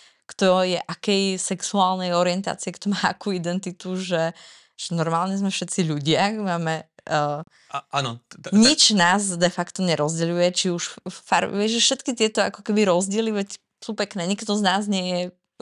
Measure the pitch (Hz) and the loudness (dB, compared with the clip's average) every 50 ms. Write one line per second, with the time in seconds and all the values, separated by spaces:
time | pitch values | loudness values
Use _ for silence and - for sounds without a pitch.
0 | - _ _ _ _ - - - 196 185 185 185 185 185 180 165 - - 170 - | -20 _ _ _ _ -18 -4 2 2 4 4 4 2 0 0 -2 -4 -8 -10 -6
1 | - 214 202 196 196 196 190 185 - - 190 175 - - - 202 185 180 185 185 | -2 0 2 2 2 0 -2 -2 -4 -4 -6 -6 -4 -2 2 2 2 2 2 0
2 | 185 180 175 175 180 180 175 190 196 - - - - 185 170 - - 202 202 180 | -2 0 0 2 2 2 0 0 -2 -4 -6 -6 -8 -10 -10 -6 -4 -2 -2 0
3 | - - 185 - - 208 196 180 165 175 175 190 196 185 175 - - 185 185 185 | 0 -2 -2 -2 -4 -4 -4 -2 -2 -2 -2 -2 -4 -6 -10 -10 -8 -6 -6 -6
4 | 190 180 180 165 165 165 165 - - - - - _ _ _ - - - 170 170 | -4 -2 -2 -2 -2 -2 -4 -8 -16 -20 -20 -20 _ _ _ -14 -8 -4 -2 -2
5 | 160 165 165 165 180 190 196 196 202 190 190 - 185 170 - - 180 160 151 147 | 0 0 0 0 0 0 -2 -2 -2 -2 -2 -4 -6 -4 -2 -2 0 0 0 0
6 | 139 156 160 135 190 202 220 214 208 190 175 170 165 160 160 156 - - _ - | 0 2 2 4 2 2 0 -2 -2 -2 -2 -2 -2 -2 -4 -4 -6 -12 _ -18
7 | _ - 160 151 147 147 147 147 165 - _ _ _ _ - 139 - _ - 143 | _ -2 0 0 0 0 -2 -6 -8 -14 _ _ _ _ -10 -10 -10 _ -4 -2
8 | 135 123 117 120 - _ - - - - 196 208 226 262 311 311 - - 214 196 | -2 -2 -6 -8 -14 _ -20 -18 -6 2 6 6 6 6 6 4 4 4 4 4
9 | 170 175 185 208 202 196 180 170 180 175 - - 175 - - - 185 180 160 143 | 6 6 4 4 2 -2 0 2 2 2 2 -2 -6 -6 -4 -2 0 0 0 0
10 | 147 151 165 165 165 165 175 175 175 180 180 - - 185 175 170 - - - - | 0 -2 0 -2 -2 0 2 2 2 2 2 0 0 0 -2 -2 -4 -8 -10 -14
11 | - 190 - - - - 240 - - - - 202 208 220 226 233 226 - 269 254 | -14 -16 -16 -16 -4 0 0 0 0 0 -2 -2 0 0 0 2 2 0 0 -2
12 | - - 247 - 220 220 220 226 196 196 - - - - 208 208 214 190 175 175 | -2 -6 0 0 0 2 2 0 0 0 -2 -6 -4 0 2 4 4 4 4 2
13 | 190 196 196 220 226 226 214 202 202 202 - - _ _ _ _ - - 214 - | 2 0 -2 -2 -2 0 -2 -2 -4 -6 -10 -16 _ _ _ _ -12 -8 -6 -6
14 | 208 202 - 202 170 180 202 202 220 214 202 208 208 185 180 202 214 208 202 190 | -6 -6 -4 -6 -4 -4 -4 -4 -2 -2 -2 2 2 2 2 2 0 -2 -2 -2
15 | 180 180 180 175 180 180 - _ _ _ _ - | -2 -2 -2 -4 -4 -6 -10 _ _ _ _ 0